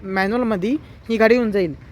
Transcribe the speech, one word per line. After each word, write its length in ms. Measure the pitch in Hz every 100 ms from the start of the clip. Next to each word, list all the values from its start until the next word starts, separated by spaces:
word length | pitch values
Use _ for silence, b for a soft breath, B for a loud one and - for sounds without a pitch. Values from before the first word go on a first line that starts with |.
मॅन्युअलमध्ये 680 | 190 190 196 247 233 190 208 302 B B -
ही 80 | 226
गाडी 180 | 220
येऊन 160 | 247 220
जाईल, 240 | 196 170 135 -